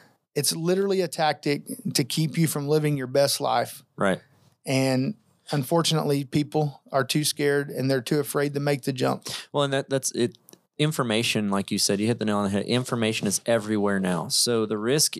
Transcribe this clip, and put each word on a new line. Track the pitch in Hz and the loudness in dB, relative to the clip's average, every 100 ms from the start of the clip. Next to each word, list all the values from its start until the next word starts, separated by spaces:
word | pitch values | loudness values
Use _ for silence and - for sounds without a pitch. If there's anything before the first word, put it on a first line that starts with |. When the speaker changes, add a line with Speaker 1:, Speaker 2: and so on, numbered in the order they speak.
| - _ _ - | -20 _ _ -2
Speaker 1:
It's | 139 165 | -2 0
literally | 165 190 196 190 | 0 2 2 0
a | 175 | 0
tactic | - 156 139 151 143 - - - | 0 0 0 -2 -2 -4 -8 -4
to | - | -2
keep | 127 - 160 - | 0 0 0 2
you | 135 | 0
from | 151 143 | 0 2
living | 156 151 143 | 2 2 0
your | 127 | 0
best | 135 139 - | 2 2 2
life. | 131 120 110 - - - | 0 0 -2 -8 -18 -2
Speaker 2:
Right. | 98 87 - _ _ _ - | 0 0 -4 _ _ _ -2
Speaker 1:
And | 131 135 131 135 - _ _ - | 0 2 2 0 -4 _ _ -4
unfortunately, | 147 131 170 156 156 147 143 135 | -4 0 0 2 0 0 -2 0
people | 156 147 156 151 - - | -2 0 0 -2 -4 -4
are | 139 127 | -2 0
too | 151 | 0
scared | 151 - 143 143 139 | -2 0 0 0 -2
and | 143 131 | -4 0
they're | 135 | 0
too | 117 151 | 2 0
afraid | 139 147 143 | 0 0 -2
to | 143 | 0
make | 143 143 | -2 0
the | 139 | -2
jump. | 131 131 131 - - - | -2 -2 -2 -6 -12 -6
Speaker 2:
Well, | 147 | -2
and | 139 | 0
that, | 135 139 | 0 -2
that's | 135 - | -2 -2
it. | - 120 - - - _ - | -2 -2 -2 -18 -20 _ 0
Information, | 151 151 127 107 117 113 104 | 0 2 0 2 2 0 2
like | 98 95 | 0 0
you | 101 | -2
said, | - 101 | 0 2
you | 110 | 2
hit | 120 | 0
the | 107 | 0
nail | 104 | 0
on | |
the | 101 | 0
head. | 101 - | 0 0
Information | 123 127 120 110 110 110 | -2 0 0 0 0 -2
is | - - | -2 0
everywhere | 117 104 107 101 98 | 0 2 0 2 0
now. | 95 87 80 | 0 -2 -2
So | - - 117 107 | 0 2 0 0
the | 107 | -2
risk | 110 151 - - | 0 2 0 -2